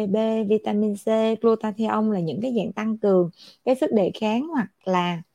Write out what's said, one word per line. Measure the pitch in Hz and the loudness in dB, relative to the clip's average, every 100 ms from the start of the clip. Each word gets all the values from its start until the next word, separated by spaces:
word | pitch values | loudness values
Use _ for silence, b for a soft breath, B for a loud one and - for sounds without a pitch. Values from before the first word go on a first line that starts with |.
| 208 | 0
B, | 208 220 220 208 | 0 0 0 0
vitamin | 214 214 208 214 202 | 0 0 0 0 -2
C, | - 220 220 220 | -2 0 2 2
glutathione | 233 220 220 208 220 214 214 202 | 2 2 -2 -4 -2 0 0 0
là | |
những | 165 139 | -2 -4
cái | 247 233 | -2 -2
dạng | 180 | -2
tăng | 202 220 220 | -4 -4 -2
cường | 202 185 170 B B B - | 4 4 2 B B B -2
cái | 254 | 0
sức | - | 2
đề | 226 185 - | 2 0 -2
kháng | 214 226 311 | -2 -2 -2
hoặc | 320 190 _ - | -4 -4 _ -2
là | 180 175 170 - | 0 0 -4 -8